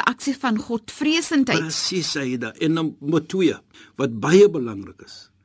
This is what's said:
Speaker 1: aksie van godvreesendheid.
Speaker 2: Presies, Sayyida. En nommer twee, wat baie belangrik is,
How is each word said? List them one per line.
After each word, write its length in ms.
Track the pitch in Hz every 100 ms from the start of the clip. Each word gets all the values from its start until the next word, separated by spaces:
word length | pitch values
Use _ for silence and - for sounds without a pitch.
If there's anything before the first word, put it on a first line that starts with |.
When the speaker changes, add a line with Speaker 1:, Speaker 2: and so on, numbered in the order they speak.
| -
Speaker 1:
aksie 260 | 247 - 262
van 200 | 254 214
godvreesendheid. 1000 | - 233 - - 302 330 320 302 262 160
Speaker 2:
Presies, 520 | 160 156 - 185 147
Sayyida. 420 | 147 127 123 117 -
En 140 | 160
nommer 520 | 165 160 - 147 165 151
twee, 260 | 190 165 - _ - - -
wat 220 | 135 113
baie 280 | 135 185 202
belangrik 520 | 160 117 101 92 - -
is, 240 | - - _